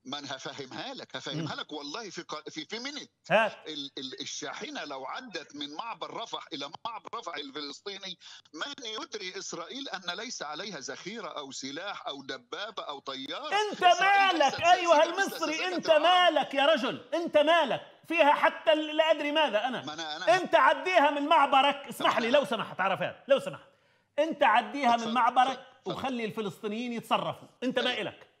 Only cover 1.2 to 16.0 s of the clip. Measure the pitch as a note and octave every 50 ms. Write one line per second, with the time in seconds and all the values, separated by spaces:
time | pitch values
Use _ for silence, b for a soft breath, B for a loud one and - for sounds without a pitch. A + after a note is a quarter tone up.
1.2 | - D3+ C#3 D3+ E3 C#3+ A#3 C#4 - _ C#3+ - C#3+ - D#3 A3 A#3 F#3+ D#3 E3+
2.2 | D#3+ - - D3+ D3+ D3+ D3 D#3+ D3+ _ G3+ A3+ A#3+ C#4 D4 C4+ D#3 - _ _
3.2 | _ - E3 G#3 A3+ G3+ - - - - D#3 D3 C#3 C#3 _ - C3+ C3 C3 -
4.2 | - - - - D3 C#3 C3 - G3+ D4 D4+ A3+ E3 D3 C#3 C3+ C3 B2+ D3+ A3+
5.2 | B3+ B3 F3+ E3 C#3+ _ - D3 D3 C#3+ D3 D#3 A3 A#3 G#3+ E3+ D#3 D3 D3 F3
6.2 | A#3 - - D3+ - - - C#3 C#3+ C#3+ E3 - _ A3+ A#3 G#3 _ - - A#3
7.2 | A3+ E3+ D#3+ D3 D3+ C#3 C3 D3+ D3 C#3+ C#3+ - _ G3+ G3 G3 G3 F#3 F3 B
8.2 | B B B B B B - D#3 G3 C#4 C#4+ C#4 B3+ A3 A3 A3+ D#4+ - - G#3+
9.2 | F#3+ F#3 F3+ G3 F3 - - D#3+ F3 D#3 G#3 C4 C#4 - - F#3 F#3+ F3 F3 F#3+
10.2 | A3 B3+ - - D#3+ D3 D3+ D3+ G3 G#3+ F#3 C#3+ B2+ C3 C3 A#2+ - F3+ G#3+ A#3
11.2 | F#3+ D#3 D3+ D3 C#3+ C#3 B2+ - - C3 C#3 D#3 F#3 G3+ F#3 - - - D3 C#3+
12.2 | C3+ C#3 C#3 B2+ B2 _ - E3 G3 A3 G#3 - E3 D3 D3 C#3 _ - C3+ C3+
13.2 | C3+ C3+ D#3+ G3+ C4+ D#4 F4+ G#4 G#4+ G#4 - - F#4 F4+ F4 F4+ F#4 G4 G4+ G4
14.2 | G4 F#4+ F4+ D#4+ C#4+ C4+ C#4+ C4+ D#4 E4+ F4+ F#4 F4 E4+ D#4+ D4 E4 E4+ E4+ F#4+
15.2 | G4 - - - E4 D4+ D#4 D#4+ E4+ F#4 F4+ D#4+ - D#4+ D#4+ D4+